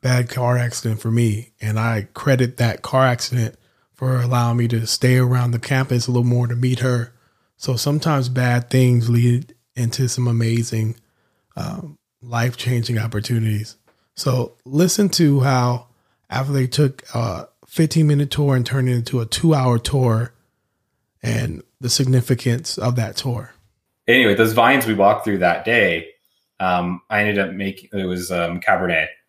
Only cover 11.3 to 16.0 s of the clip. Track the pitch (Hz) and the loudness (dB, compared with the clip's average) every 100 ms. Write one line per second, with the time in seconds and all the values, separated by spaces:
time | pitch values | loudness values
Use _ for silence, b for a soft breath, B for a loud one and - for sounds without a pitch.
11.3 | _ _ - - - 147 151 _ _ 123 | _ _ -12 -10 -10 -14 -18 _ _ -8
12.3 | 117 120 120 123 123 117 117 113 110 104 | -4 -2 -4 -4 -2 -2 -2 -2 -4 -2
13.3 | 120 110 104 107 - _ _ _ - - | -2 0 -2 -6 -16 _ _ _ -8 -2
14.3 | 127 117 _ - 139 180 - 202 190 160 | -2 -4 _ -4 0 2 2 0 2 2
15.3 | 139 131 131 123 123 - _ | 4 2 2 0 -2 -8 _